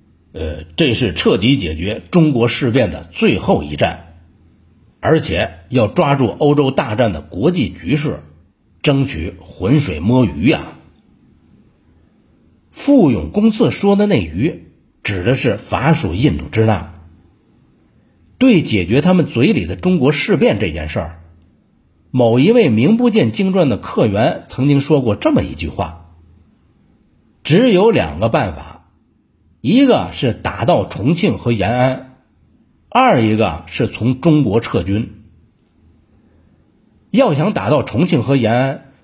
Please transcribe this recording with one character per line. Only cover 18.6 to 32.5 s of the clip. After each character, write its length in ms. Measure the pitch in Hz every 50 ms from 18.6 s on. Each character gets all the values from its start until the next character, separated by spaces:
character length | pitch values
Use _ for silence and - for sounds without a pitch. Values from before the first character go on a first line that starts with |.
解 240 | 139 - 110 101 90
决 160 | 82 107 135
他 140 | 143 180 185
们 100 | 185 156
嘴 300 | 180 - 117 123 196 226
里 100 | 127 90
的 120 | 80 -
中 220 | 95 - 185 185 170
国 140 | 123 135 147
事 240 | - - - 202
变 220 | 139 160 247 123 101
这 120 | 107 90 78
件 180 | 82 76 76
事 100 | - -
儿， 220 | 87 80 85 - - - - _ _ _ _ _ _ _ _ _ _ _ _ _ _ _
某 280 | - 127 123 113 113 127
一 140 | 135 185 233
位 160 | 247 214 147
名 300 | 110 107 120 165 226 233
不 100 | 247 247
见 240 | 196 220 151 113 107
经 220 | - 196 190 185
传 160 | 190 170 139
的 80 | 110 98
客 280 | - - - - 151
员 380 | 110 98 101 117 156 190 - -
曾 220 | - - - 127 143
经 140 | 143 139 139
说 180 | - 160 143
过 160 | 127 117 101
这 160 | - - 311 302
么 100 | - -
一 120 | - 69
句 140 | 73 85 76
话 440 | 69 - 95 80 - - - - - _ _ _ _ _ _ _ _ _ _ _ _ _ _ _ _ _ _ _ _ _ _ _ _ _ _
：“只 300 | - 147 190 247 262 208
有 180 | 175 196 233
两 300 | 214 139 87 80 73 78
个 80 | 101 113
办 260 | 117 160 123 95 76
法， 360 | - - - - - _ _ _ _ _ _ _ _ _ _ _ _ _ _ _ _ -
一 240 | 127 190 254 285
个 240 | 262 226 135 92 85 -
是 220 | - - 127 107
打 320 | - - - - - -
到 200 | 131 175 120 95
重 280 | - - - 98 120 170
庆 240 | 165 - 185 120 -
和 140 | - 123 120
延 200 | 104 92 98 120
安， 460 | 123 127 131 131 131 - - - _ _ _ _ _ _ _